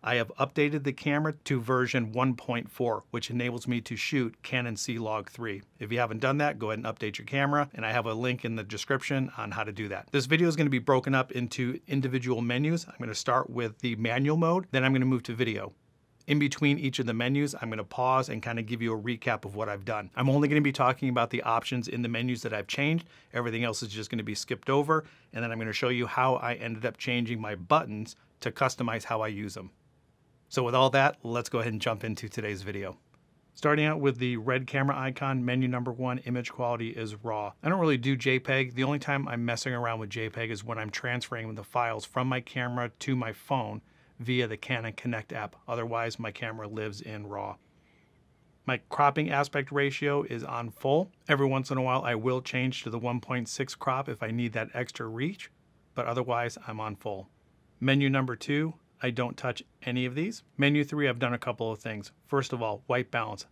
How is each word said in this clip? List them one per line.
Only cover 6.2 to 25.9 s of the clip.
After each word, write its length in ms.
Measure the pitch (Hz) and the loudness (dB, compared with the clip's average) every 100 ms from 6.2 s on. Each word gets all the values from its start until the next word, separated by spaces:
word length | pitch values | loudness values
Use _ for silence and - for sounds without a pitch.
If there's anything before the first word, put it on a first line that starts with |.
done 180 | 123 143 | 2 4
that, 180 | 147 135 | 2 0
go 140 | 107 | -2
ahead 120 | 110 | -2
and 40 | 113 | -4
update 320 | 110 107 101 | -4 -4 -6
your 80 | 107 | -4
camera, 420 | 139 139 147 143 107 | 0 4 4 2 -2
and 100 | 110 | 0
I 60 | |
have 160 | 120 117 | 0 0
a 60 | 110 | 0
link 280 | 123 120 | 0 0
in 120 | 120 113 | -2 -4
the 80 | |
description 680 | 104 107 - 135 - 139 131 - | -4 -6 0 -2 2 0 0 -4
on 140 | 107 | -6
how 120 | 110 | -4
to 80 | 107 | -4
do 160 | 101 104 | -4 -6
that. 180 | 98 - | -6 -2
This 140 | 143 127 | -2 2
video 220 | 160 170 | 4 4
is 80 | 156 | 4
gonna 160 | 147 | 2
be 80 | 131 | 2
broken 340 | 117 131 131 | 4 4 6
up 180 | 135 127 | 2 2
into 480 | 123 120 - 123 131 - | -2 -4 -2 -2 -2 -2
individual 540 | 139 135 127 123 117 | 0 2 0 0 0
menus. 460 | 117 123 151 165 - | 0 2 2 0 -4
I'm 80 | - | -10
gonna 140 | 123 | -8
start 380 | 107 - 123 135 | -4 2 2 2
with 260 | 120 117 107 | -2 -4 -2
the 160 | 123 107 | -4 0
manual 400 | 117 123 139 156 | 0 2 4 4
mode, 280 | 165 180 180 | 4 2 2
then 120 | 135 | 2
I'm 80 | 131 | 4
gonna 140 | 135 127 | 4 4
move 180 | 127 | 2
to 120 | 120 113 | 0 -2
video. 380 | 120 104 101 - _ _ _ _ - | 0 0 -6 -12 _ _ _ _ 0
In 100 | 147 | 2
between 400 | 147 - 147 139 | 2 2 2 4
each 220 | 143 127 | 0 0
of 80 | 120 | -2
the 80 | 113 | 0
menus, 400 | 120 139 143 139 | 2 2 0 -2
I'm 100 | 113 | -6
gonna 140 | 110 | -6
pause 460 | 98 - 127 131 127 | -6 0 4 4 2
and 140 | 113 | -4
kinda 180 | 120 117 | -4 -4
give 200 | 110 117 | -4 -2
you 120 | 117 | -2
a 80 | 110 | -2
recap 420 | 107 113 - 110 | -2 -2 0 -2
of 120 | 101 101 | -2 -6
what 120 | 107 | -4
I've 160 | 101 | -4
done. 280 | 95 107 95 - | -4 -4 -4 0
I'm 140 | 131 | 4
only 180 | 139 147 | 4 6
gonna 140 | 151 | 4
be 100 | 143 | 4
talking 380 | 135 127 127 135 | 4 2 4 0
about 220 | 123 117 | 2 2
the 100 | 123 | 0
options 460 | 113 117 - 127 113 | 0 0 0 -4 -4
in 160 | 120 | -4
the 40 | 120 | -2
menus 360 | 117 123 120 | -2 -2 -2
that 100 | 113 | -4
I've 140 | 107 101 | -4 -4
changed. 400 | - 143 165 - - _ | 0 2 2 -2 -20 _
Everything 300 | 117 120 113 | -4 -2 0
else 180 | 117 107 | 0 -2
is 80 | 110 | -6
just 220 | 104 107 | -8 -4
gonna 120 | 117 | -4
be 120 | 107 104 | -4 -6
skipped 340 | - 123 - | -4 -6 2
over, 340 | 135 147 156 151 - _ | 2 4 0 0 -20 _
and 100 | 113 | -6
then 80 | 117 | -4
I'm 60 | 113 | -2
gonna 160 | 110 | -4
show 160 | 107 | 0
you 160 | 127 | 0